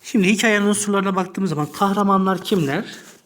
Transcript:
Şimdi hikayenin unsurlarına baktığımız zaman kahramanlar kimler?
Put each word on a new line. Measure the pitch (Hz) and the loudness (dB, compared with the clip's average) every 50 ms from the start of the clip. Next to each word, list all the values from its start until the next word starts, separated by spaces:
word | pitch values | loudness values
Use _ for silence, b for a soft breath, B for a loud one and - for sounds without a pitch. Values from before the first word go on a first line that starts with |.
Şimdi | - - - 226 185 185 | -12 -2 0 2 2 2
hikayenin | 220 190 - 226 208 208 202 | 2 2 2 2 2 2 2
unsurlarına | 208 208 202 - 208 202 196 190 196 185 | 2 0 0 -2 -2 -2 0 0 0 -2
baktığımız | 190 180 185 - 196 190 185 | -2 -4 -4 -4 -4 -4 -2
zaman | 160 147 147 147 | -2 -4 -4 -6
kahramanlar | - - 202 196 196 208 202 196 196 190 190 190 185 180 - | -2 -2 -2 0 0 0 2 2 4 4 2 2 0 -2 -2
kimler? | - 220 185 156 135 143 185 233 - - - - - - - _ | -2 0 0 0 0 -2 -4 -6 -8 -14 -18 -20 -20 -20 -20 _